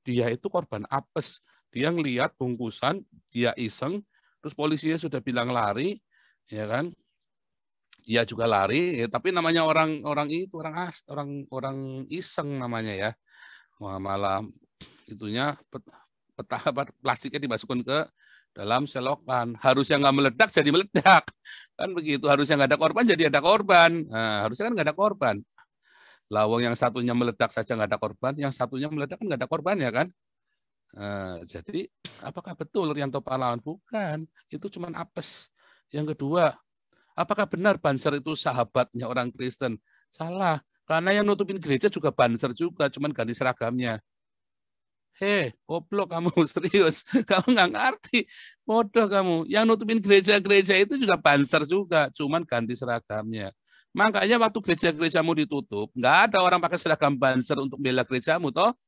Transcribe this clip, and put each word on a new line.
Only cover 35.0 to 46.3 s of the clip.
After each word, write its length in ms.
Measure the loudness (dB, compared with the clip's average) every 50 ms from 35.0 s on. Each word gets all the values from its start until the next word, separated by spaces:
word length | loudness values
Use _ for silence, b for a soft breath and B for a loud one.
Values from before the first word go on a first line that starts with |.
| -12 -12 _ -12 -12 -10 -12 -14 -16 _ _ b b b b b b b
Yang 240 | -6 -6 -4 -4 -4
kedua, 400 | -6 -4 -2 0 2 2 2 0 _ _ _ _ _ _ _ _ _ _ _ _
apakah 320 | -6 -2 -2 0 -2 -2 -2
benar 280 | -2 0 2 2 2 2
Banser 400 | 0 0 0 2 0 0 -2 0
itu 160 | -4 -6 -8 -4
sahabatnya 680 | -4 -2 0 0 -2 0 _ 0 0 0 _ -10 -8 -4
orang 200 | -4 -2 -4 -4 -6
Kristen? 440 | -6 -8 -8 -6 _ -4 -4 -4 -6 _ _ _ _ _ _
Salah. 520 | _ -12 -10 -8 -4 -2 0 0 0 0 _ _ _ _ _
Karena 320 | _ -2 0 2 2 2
yang 80 | 2 4
nutupin 300 | 2 2 0 0 -4 -4 -8
gereja 300 | -2 0 0 2 2 0
juga 240 | -2 0 -2 -2 2
Banser 380 | 4 2 4 4 0 -2 -4 -4
juga, 320 | -2 -4 -6 -2 0 -2 -2 -2
cuman 180 | -2 -4 -4
ganti 220 | -4 -4 -4 -4 -4
seragamnya. 640 | -2 -2 -2 -2 _ -4 -4 -4 -2 -2 -4 -4 -6 _ _ _ _ _ _ _ _ _ _ _ _ _ _ _ _ _ _ _ _ _ _ _
Hei, 400 | _ -2 -2 0 0 -2 -4 -6 _ _
goblok 480 | _ -8 -8 -6 _ -4 -4 -4 -2
kamu, 240 | -4 -2 -2 0